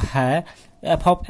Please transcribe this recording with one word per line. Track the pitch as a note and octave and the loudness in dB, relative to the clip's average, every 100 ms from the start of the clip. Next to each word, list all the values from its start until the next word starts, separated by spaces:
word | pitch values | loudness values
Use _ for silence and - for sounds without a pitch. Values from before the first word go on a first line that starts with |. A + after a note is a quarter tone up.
| G#2 | 2
है, | C3+ B2+ D3+ F3 - - - | 0 0 0 -4 -18 -20 -10
f | - D#3+ F3+ | -2 2 2
of | F3 | 0